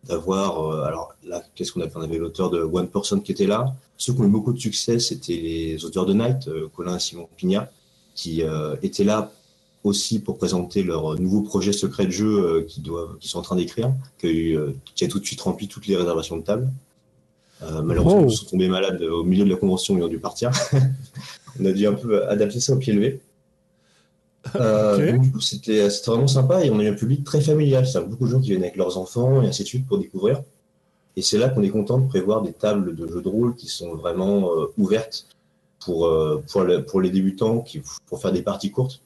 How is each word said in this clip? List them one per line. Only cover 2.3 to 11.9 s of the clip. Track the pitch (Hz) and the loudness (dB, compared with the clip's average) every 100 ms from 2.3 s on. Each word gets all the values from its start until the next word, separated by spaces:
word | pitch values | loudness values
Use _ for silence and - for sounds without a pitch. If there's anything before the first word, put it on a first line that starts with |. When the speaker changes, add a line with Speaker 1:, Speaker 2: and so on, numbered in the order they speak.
| 80 92 | -4 -2
Speaker 1:
de | 85 | 0
One | 80 90 90 | 0 -2 -2
Person | 101 - 98 | -4 -2 -2
qui | - | -2
était | 95 98 | 0 2
là. | 107 127 131 _ _ | 2 0 -4 _ _
Ceux | - | -4
qui | 123 | 2
ont | |
eu | 104 | 4
beaucoup | 107 107 | 4 2
de | 120 | -2
succès, | 110 - - 117 | -2 -4 0 0
c'était | 117 156 - 87 | 0 -6 -6 -6
les | 82 82 82 80 82 | -4 -4 -4 -6 -4
auteurs | 92 92 | -2 2
de | |
Night, | 98 120 131 - | 2 2 0 -2
euh, | 80 78 | -8 -8
Colin | - 87 90 | -8 -6 -4
et | |
Simon | - 85 82 _ | -6 -8 -18 _
Pignat, | 92 98 127 _ _ _ _ | 0 0 -2 _ _ _ _
qui, | - 85 80 | -12 -6 -2
euh, | 80 78 76 76 | -2 -2 -4 -4
étaient | 98 - | -6 0
là | 101 107 208 - _ _ _ _ | 2 2 -2 -12 _ _ _ _
aussi | 104 101 - 110 | -2 0 -2 -4
pour | - 90 | -4 -4
présenter | 90 90 90 104 | -2 -2 -2 -2
leur | 90 82 78 80 | -2 -2 -2 -2
nouveau | 92 101 | 0 0
projet | 104 98 92 | 0 -2 0
secret | 98 95 | 0 -2